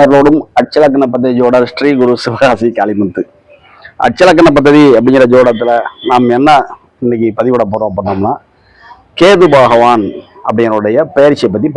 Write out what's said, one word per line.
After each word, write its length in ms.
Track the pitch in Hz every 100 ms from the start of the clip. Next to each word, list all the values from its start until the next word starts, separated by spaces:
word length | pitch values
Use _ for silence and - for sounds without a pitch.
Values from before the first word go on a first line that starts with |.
அருளோடும் 340 | 139 139 143 151 - -
அச்சலக்கண 460 | 120 147 151 135 131
பத்ததியோட 480 | 127 127 123 123 127 120
ஸ்ரீ 180 | - 143 135
குரு 120 | 123 120
சிவகாசி 440 | 123 113 135 110 117 107
காளிமுத்து. 460 | 101 104 98 90 - _ _ - _ _ - - 123
அச்சலக்கண 440 | - 180 165 165 143
பத்ததி 260 | 139 147 143 113
அப்படிங்கிற 280 | 123 135 123
ஜோடத்துல 380 | 127 123 113 120 117 - - -
நாம் 160 | 127 123 120
என்ன 140 | 147 143 - - _ -
இன்னைக்கு 240 | 123 117 113 107
பதிவிட 260 | 123 123 104
போறோம் 180 | 107 107
அப்படின்னோம்னா, 420 | 92 98 95 104 143 _ _ _ _ - - _ -
கேது 260 | 175 196 175
பகவான் 500 | 139 120 117 120 117 98 - - - -
அப்படின்னுடைய 600 | 113 113 107 104 120 156 -
பெயர்ச்சியை 340 | 143 139 117
பத்தி 160 | 104 147